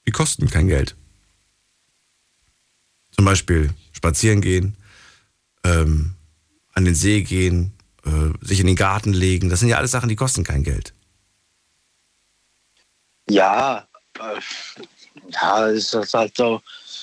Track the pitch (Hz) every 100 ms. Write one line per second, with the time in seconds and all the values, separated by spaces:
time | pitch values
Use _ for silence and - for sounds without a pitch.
0 | - - 156 - 139 78 92 71 65 -
1 | _ _ _ _ _ _ _ _ _ _
2 | _ _ _ _ _ _ _ _ _ _
3 | _ - 98 95 - 82 76 - - -
4 | 85 - 113 101 92 92 95 - - -
5 | - _ _ _ _ _ 90 85 80 78
6 | 80 - _ _ _ _ _ 92 90 78
7 | 98 107 87 92 92 87 92 - _ _
8 | 73 78 78 - - 98 92 87 95 101
9 | 104 92 92 92 92 90 117 117 120 127
10 | 117 107 131 - - 71 71 - - -
11 | _ _ _ _ _ _ _ _ _ _
12 | _ _ _ _ _ _ _ _ _ _
13 | _ _ - 101 95 110 135 107 - _
14 | _ - 110 101 - - - - - _
15 | - - - - 90 107 107 107 - 113
16 | 101 117 110 - 117 110 - - - -